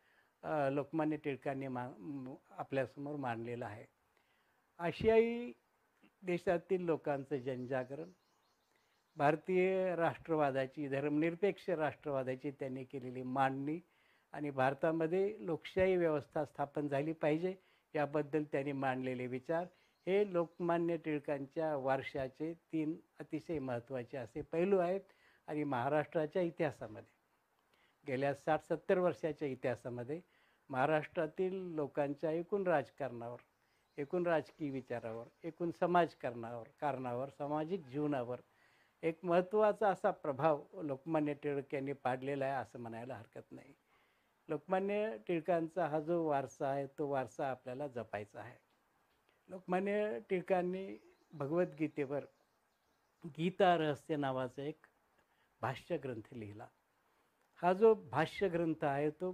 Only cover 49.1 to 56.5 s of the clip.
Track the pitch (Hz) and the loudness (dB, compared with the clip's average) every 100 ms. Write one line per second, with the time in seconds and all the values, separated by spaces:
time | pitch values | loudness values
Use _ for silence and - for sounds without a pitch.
49.1 | _ _ _ - 185 180 185 196 208 208 | _ _ _ -16 -12 -2 0 2 0 0
50.1 | 233 214 185 - 185 180 185 190 214 - | -2 -2 -2 2 2 2 -2 -8 -14 -18
51.1 | _ _ 151 139 170 175 151 151 151 135 | _ _ -6 0 2 2 0 -4 -2 -2
52.1 | 143 - _ _ _ _ _ _ _ _ | -2 -6 _ _ _ _ _ _ _ _
53.1 | _ 170 143 170 180 190 175 156 139 - | _ -12 -2 0 4 6 6 4 0 -2
54.1 | 151 139 131 127 135 139 156 - _ _ | -2 0 0 -4 -4 -10 -10 -16 _ _
55.1 | _ _ _ _ _ 113 131 - 165 131 | _ _ _ _ _ -4 -4 -4 -4 -4
56.1 | 113 110 123 104 | -8 -10 -12 -12